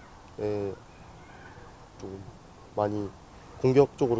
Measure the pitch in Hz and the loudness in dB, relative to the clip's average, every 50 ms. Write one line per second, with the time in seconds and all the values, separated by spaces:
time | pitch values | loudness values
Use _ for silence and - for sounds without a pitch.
0 | - - - - - - - - 107 104 104 104 101 98 92 - - - - - | -20 -20 -20 -20 -20 -18 -10 -6 -4 -4 -4 -4 -4 -6 -8 -10 -14 -20 -20 -20
1 | - - - - - - - - - - - - - - - - - - - - | -20 -20 -20 -20 -20 -20 -20 -20 -20 -20 -20 -20 -20 -20 -20 -20 -20 -20 -18 -16
2 | - 98 95 98 98 - - - - - - - - - - 107 104 104 104 104 | -14 -14 -14 -14 -16 -18 -20 -20 -20 -20 -20 -20 -20 -8 -2 0 0 2 0 -2
3 | 101 95 - - - - - - - - - - - 131 127 139 139 - - - | -4 -6 -8 -14 -20 -20 -20 -20 -20 -20 -6 0 2 4 6 6 6 6 4 0
4 | 143 120 117 | 0 2 2